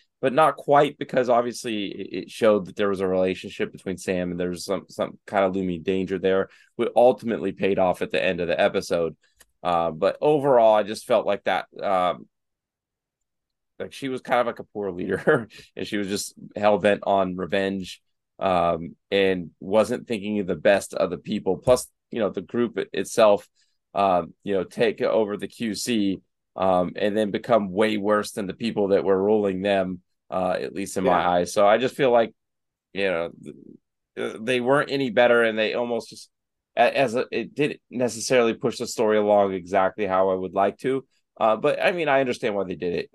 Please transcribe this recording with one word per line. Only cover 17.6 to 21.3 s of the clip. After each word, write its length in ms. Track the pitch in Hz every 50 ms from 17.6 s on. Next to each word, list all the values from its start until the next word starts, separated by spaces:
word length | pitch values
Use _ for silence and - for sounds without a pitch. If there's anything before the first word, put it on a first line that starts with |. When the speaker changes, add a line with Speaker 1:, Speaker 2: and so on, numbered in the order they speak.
| 98 98 98 98 90 92 - - _ _ _ _ _ _ _ -
Speaker 1:
um, 560 | - 95 90 87 85 85 85 82 85 - - _ _ -
and 420 | 98 98 98 95 92 90 82 76 - -
wasn't 480 | - 95 101 110 104 113 123 - -
thinking 320 | - 117 95 98 107 107 104
of 80 | 92
the 80 | 90 90
best 380 | 78 - 104 101 95 - - -
of 160 | - 95 85
the 80 | 85
people. 400 | - - -